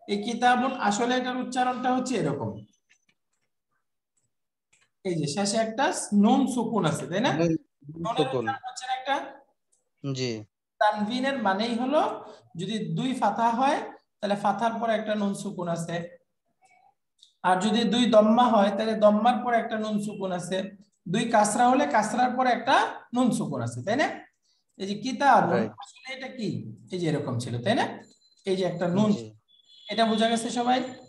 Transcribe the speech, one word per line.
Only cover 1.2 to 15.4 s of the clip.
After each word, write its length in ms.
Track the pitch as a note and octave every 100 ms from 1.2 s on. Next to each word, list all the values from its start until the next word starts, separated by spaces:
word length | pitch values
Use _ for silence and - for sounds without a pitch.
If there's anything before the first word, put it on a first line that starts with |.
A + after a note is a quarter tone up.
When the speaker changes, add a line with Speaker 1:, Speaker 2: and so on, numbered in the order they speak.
| B3 B3+
Speaker 1:
উচ্চারণটা 460 | A3 B3+ B3+ B3 B3+ B3+
হচ্ছে 180 | B3+ A3+
এরকম, 280 | D3+ C3+ A2+ - - _ _ _ _ _ _ _ _ _ _ _ _ _ _ _ _ _ _ _ _ _ _ _ F#3+
এই 100 | E3
যে 80 | D3 G3+
শেষে 220 | G3+ A3+ A3
একটা 200 | A3+ D4+ F#4 - G#3
নুন 160 | G#3 C4+ B3
সুকুন 300 | B3 A3 A3 D#3+
আছে, 120 | C3+ -
তাই 100 | F#3 C4+
না? 60 | D#3+
Speaker 2:
নুন 120 | E3+ D#3+ - _ C#3+ E3
Speaker 1:
নুনের 240 | E3+ A#3+ D3+
Speaker 2:
সুকুন। 180 | - A2
Speaker 1:
উচ্চারণ 180 | G2 -
হচ্ছে 180 | - B3+
না 40 | C4
একটা? 160 | C4 C#4 - - _ _ _ _ _ _
Speaker 2:
জি। 280 | C#3+ C3 B2+ A2 A2 _ _ _
Speaker 1:
তানবিনের 560 | G#3+ G#3+ G#3 B3 C4 C4 G3+
মানেই 260 | G3 A#3+ A#3
হলো 200 | B3+ D4+ G#4 - - - _ E3
যদি 160 | F#3+ A3 E3 D#3+
দুই 140 | B3+ B3
ফাথা 260 | A3+ A3 A#3 A#3
হয়, 200 | C4+ - - - _ _
তাহলে 200 | G3+ G3+
ফাথার 300 | G#3+ G3 A#3 G#3+
পর 80 | A3+
একটা 240 | G#3+ G#3+ G#3+
নুন 120 | G3+ G3